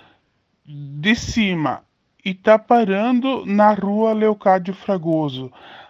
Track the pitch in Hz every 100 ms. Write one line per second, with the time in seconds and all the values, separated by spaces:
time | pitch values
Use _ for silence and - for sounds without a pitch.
0 | _ _ _ _ _ _ - 147 143 143
1 | 180 233 - 240 202 170 143 113 _ _
2 | _ _ 196 185 - 214 220 240 214 190
3 | 233 247 269 262 - 202 208 208 196 208
4 | 220 220 214 208 202 190 180 190 - 190
5 | 160 160 151 131 127 - - -